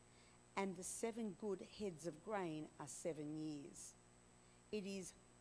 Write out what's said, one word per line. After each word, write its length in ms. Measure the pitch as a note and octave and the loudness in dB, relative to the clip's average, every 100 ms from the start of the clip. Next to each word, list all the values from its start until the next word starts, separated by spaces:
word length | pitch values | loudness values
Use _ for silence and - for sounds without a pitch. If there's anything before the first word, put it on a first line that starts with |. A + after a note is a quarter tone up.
| - - - - - G3 | -20 -20 -20 -20 -2 2
and 200 | G3 F3+ | 4 2
the 80 | |
seven 480 | F3+ - A3+ A3+ G#3+ | -2 2 2 2 0
good 340 | D#3+ G#3+ F#3+ - - | 2 2 2 -2 -2
heads 300 | G#3 D3+ E3+ | -2 0 -2
of 160 | D#3 | -2
grain 460 | G#3 G3+ E3+ D#3 D#3 - | 0 2 4 2 -2 -6
are 80 | C#3+ | -6
seven 480 | - F3 D3+ D3+ | 0 0 2 0
years. 640 | D#3 D#3 D3 - - - - - - - - - - - | 0 0 -2 -6 -8 -10 -12 -20 -20 -20 -20 -20 -20 -2
It 160 | G#3+ F#3+ | 0 0
is 260 | G3 E3+ - - - | -2 -4 -8 -18 -12